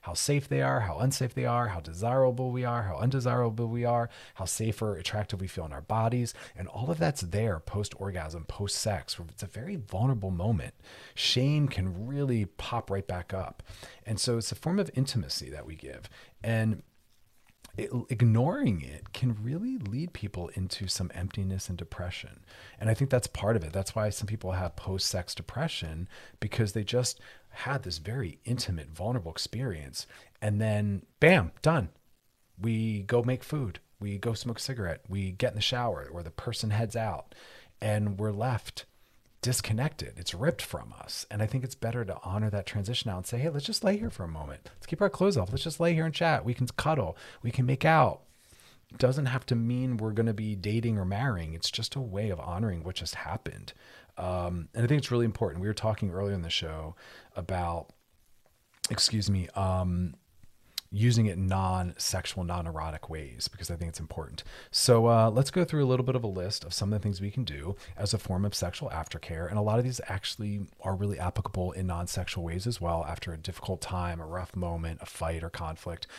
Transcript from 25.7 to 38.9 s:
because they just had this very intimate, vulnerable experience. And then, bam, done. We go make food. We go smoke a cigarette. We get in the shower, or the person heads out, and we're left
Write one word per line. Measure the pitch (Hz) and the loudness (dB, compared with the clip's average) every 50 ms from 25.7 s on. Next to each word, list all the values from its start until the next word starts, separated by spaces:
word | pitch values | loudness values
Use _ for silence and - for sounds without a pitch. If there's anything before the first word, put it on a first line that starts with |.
| - - - 78 80 80 90 - - - - - - - | -2 -4 -6 -6 -6 -6 -6 -8 -10 -16 -18 -20 -6 -4
because | - 104 - - 113 101 - | -4 -2 2 2 2 2 2
they | 110 104 | -2 -2
just | - - 123 127 - - - - - - - - - | 2 2 2 2 2 -2 -4 -12 -20 -20 -20 -20 -20
had | - - - 131 139 139 - | -12 -8 -4 -2 -2 -2 -2
this | 90 82 80 | -4 -6 -6
very | 76 101 110 135 113 82 - - _ | -6 -4 -4 -2 -4 -4 -6 -8 _
intimate, | 113 123 123 - - 92 80 73 76 | -2 -2 -2 0 -2 -2 -4 -4 -8
vulnerable | 80 - 90 110 127 123 85 82 | -8 -4 -2 0 0 -2 -2 -4
experience. | 78 - - - - 113 135 127 90 76 73 65 - - - - - - - - _ _ | -6 -6 -6 -6 -4 -4 -4 -4 -4 -6 -8 -10 -10 -10 -12 -12 -16 -20 -20 -20 _ _
And | - 107 104 104 | 0 2 2 4
then, | 110 110 107 104 104 104 101 95 - - _ _ | 4 4 4 4 2 2 0 -2 -4 -10 _ _
bam, | 147 160 185 160 92 80 - - | 8 8 10 8 6 2 -2 2
done. | - 156 165 151 95 78 - _ _ _ _ _ _ _ _ _ _ _ _ - | 2 4 4 4 2 -2 -6 _ _ _ _ _ _ _ _ _ _ _ _ -4
We | 98 113 113 110 113 110 107 104 95 | -2 0 0 2 2 0 0 -2 0
go | 98 123 120 113 | 2 2 2 4
make | 123 127 101 - | 2 0 -2 -2
food. | - 151 147 131 98 82 - - _ - _ | -4 -4 -2 -2 -4 -6 -10 -16 _ -14 _
We | 104 104 101 | -6 -4 -4
go | 98 - 120 110 | -2 -2 -2 -2
smoke | - - 123 113 - | -2 -4 -6 -6 -4
a | - | -6
cigarette. | - - 117 98 85 80 - - - | -6 -4 -4 -4 -4 -4 -6 -8 -6
We | 92 98 95 92 | -4 -2 -2 -2
get | 92 98 123 120 | 0 0 0 0
in | 98 | 0
the | 107 | 0
shower, | 104 - 127 123 123 117 101 - - - | 0 0 0 2 0 0 0 -2 -6 -8
or | - 87 82 | -10 -8 -10
the | 80 | -8
person | - - - 120 117 - - 107 | -10 -6 -6 -6 -4 -2 0 0
heads | 104 110 117 113 - | 2 2 2 0 0
out, | 117 110 107 85 - - - - - - - - - - - _ - - | -2 -2 -2 -2 -4 -8 -12 -18 -20 -20 -20 -20 -20 -20 -20 _ -4 0
and | 107 107 104 104 104 98 95 | 0 2 2 2 0 0 0
we're | 104 107 104 | -2 -2 0
left | 101 110 131 123 104 - - - - - - | 0 0 0 0 -2 -4 -6 -12 -12 -16 -16